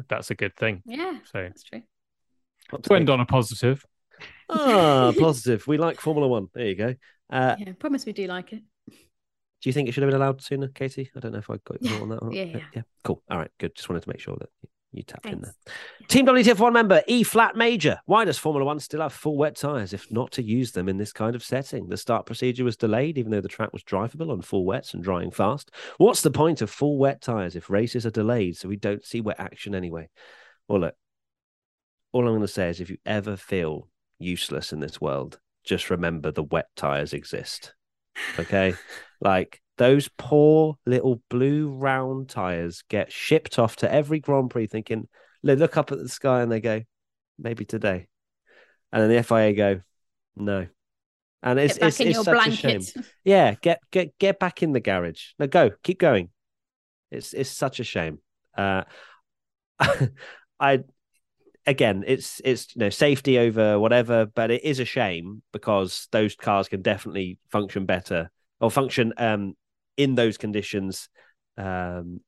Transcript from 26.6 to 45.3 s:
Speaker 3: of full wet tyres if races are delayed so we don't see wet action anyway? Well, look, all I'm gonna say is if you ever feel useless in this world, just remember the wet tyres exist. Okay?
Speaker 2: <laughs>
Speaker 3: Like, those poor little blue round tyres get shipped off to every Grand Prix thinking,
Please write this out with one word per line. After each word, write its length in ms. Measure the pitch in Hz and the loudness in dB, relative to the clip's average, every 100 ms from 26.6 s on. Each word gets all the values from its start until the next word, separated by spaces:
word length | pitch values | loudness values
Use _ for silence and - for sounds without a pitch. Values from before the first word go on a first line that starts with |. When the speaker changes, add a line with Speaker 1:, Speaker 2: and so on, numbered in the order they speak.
Speaker 3:
of 80 | 107 | -4
full 260 | - 147 143 | -2 -2 2
wet 240 | 135 - | 0 0
tyres 360 | - 110 90 82 | -6 -4 -4 -8
if 120 | - | -2
races 360 | 98 117 127 110 | 0 0 -2 -4
are 40 | |
delayed 460 | 110 107 120 92 85 | -2 0 0 -2 -4
so 120 | 92 | -8
we 80 | 101 | -6
don't 280 | 104 104 | -4 -4
see 160 | - 117 | -6 -6
wet 200 | 107 - | -6 -6
action 340 | 98 - 104 | -10 -12 -8
anyway? 340 | 95 90 82 - _ - - - _ - | -6 -6 -10 -14 _ -20 -20 -20 _ -2
Well, 120 | 101 | -2
look, 140 | 82 - _ _ _ _ _ _ _ _ _ _ _ | -2 -6 _ _ _ _ _ _ _ _ _ _ _
all 160 | 127 120 | 0 2
I'm 60 | |
gonna 120 | 110 98 | 0 -2
say 220 | - 87 | -2 -4
is 100 | 85 | -4
if 100 | 87 | -10
you 80 | - | -10
ever 320 | - 107 101 95 | -4 -4 -4 -10
feel 520 | - 95 80 76 - _ _ - | -4 -4 -2 -6 -12 _ _ -12
useless 520 | 90 87 - 67 - | -8 -6 -6 -6 -8
in 60 | 76 | -10
this 220 | 73 - | -10 -6
world, 400 | 76 69 71 - _ _ | -4 -4 -6 -14 _ _
just 260 | - 92 - | -6 -6 -4
remember 400 | 87 85 82 78 | -2 -2 -4 -6
the 140 | 80 | -6
wet 240 | 73 82 - - | -4 -4 -4 -6
tyres 360 | 76 71 73 | -4 -2 -4
exist. 600 | 71 - - - - - _ _ _ _ - - - | -8 -10 -12 -10 -14 -16 _ _ _ _ -12 -10 -8
Okay? 360 | - 98 95 87 | -2 0 0 -2
Speaker 2:
<laughs> 60 | - - - - | -12 -20 -20 -2
Speaker 3:
Like, 420 | 98 92 - - _ - | 2 2 0 -12 _ 2
those 320 | 123 143 - - | 6 6 2 -10
poor 580 | - 147 151 156 156 147 | 2 6 8 6 4 0
little 380 | 120 127 131 120 - | 0 2 2 -2 -4
blue 400 | 123 139 147 151 | 0 2 0 -2
round 580 | 131 135 131 131 135 131 | -2 -2 0 -2 -6 -8
tyres 560 | 110 92 85 85 90 - | -4 -2 -2 -4 -8 -4
get 200 | 104 - | -4 -4
shipped 480 | - - 156 - - | -6 0 0 2 2
off 180 | 113 - | 2 2
to 140 | - | 0
every 300 | 151 143 156 | 2 0 -4
Grand 300 | 143 139 127 | 0 0 0
Prix 160 | 123 110 | -2 -4
thinking, 420 | 110 - 110 - _ _ | -6 -6 -8 -8 _ _